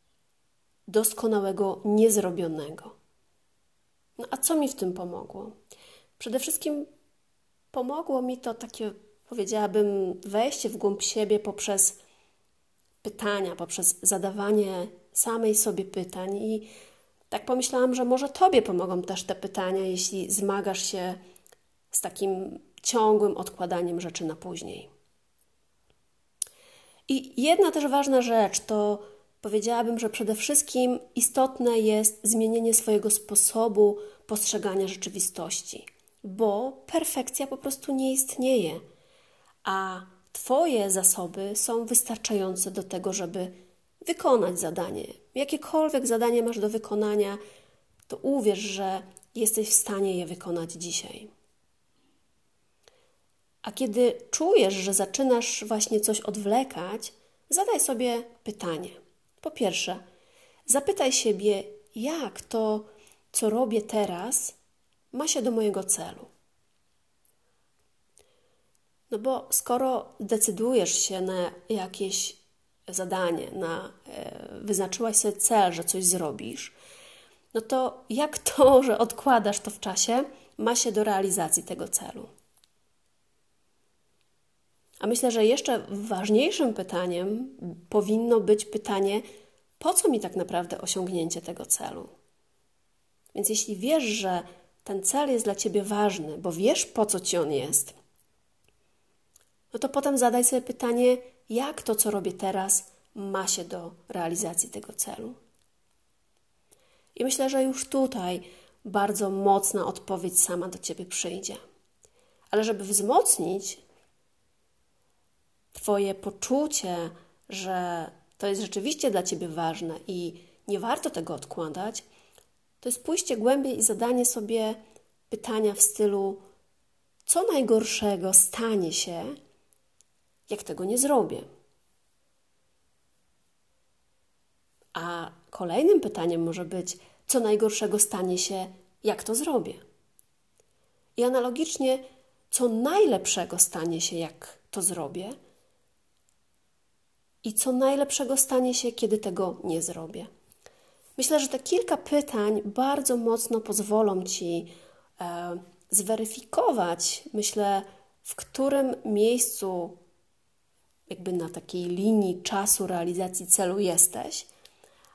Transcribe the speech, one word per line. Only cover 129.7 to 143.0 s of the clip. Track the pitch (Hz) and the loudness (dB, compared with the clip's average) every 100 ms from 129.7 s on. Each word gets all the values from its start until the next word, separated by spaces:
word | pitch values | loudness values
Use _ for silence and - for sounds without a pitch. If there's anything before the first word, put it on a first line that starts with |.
| - _ _ _ _ _ _ - | -20 _ _ _ _ _ _ -10
jak | 208 | -10
tego | - 156 185 | -8 -6 -2
nie | 247 | 0
zrobię? | 277 269 180 - - - _ _ _ _ _ _ _ _ _ _ _ _ _ _ _ _ _ _ _ _ _ _ _ _ _ _ _ _ _ _ _ _ _ | 4 4 2 -4 -12 -20 _ _ _ _ _ _ _ _ _ _ _ _ _ _ _ _ _ _ _ _ _ _ _ _ _ _ _ _ _ _ _ _ _
A | - 170 170 170 - _ | -10 -8 -8 -10 -14 _
kolejnym | - 180 185 320 359 | -8 -2 2 6 6
pytaniem | - - 170 170 | 2 -4 -2 0
może | 165 170 165 | -2 -4 -6
być, | 185 170 - - _ - | -8 -8 -10 -16 _ 0
co | 262 | 2
najgorszego | 220 214 220 208 214 208 | 4 2 2 0 -2 2
stanie | - 202 185 180 | 2 2 -2 0
się, | - 196 185 - _ _ | -2 -4 -8 -14 _ _
jak | 208 208 | -4 -2
to | - 226 | -2 -2
zrobię? | 311 269 - - - _ _ _ - _ _ _ _ _ _ _ _ - | 0 0 -2 -10 -18 _ _ _ -20 _ _ _ _ _ _ _ _ 0
I | |
analogicznie, | 247 262 247 240 320 - 262 262 262 - _ _ - | 2 4 0 -2 -4 0 2 0 -2 -20 _ _ -4
co | - 247 | 0 2
najlepszego | 220 262 381 | 2 2 4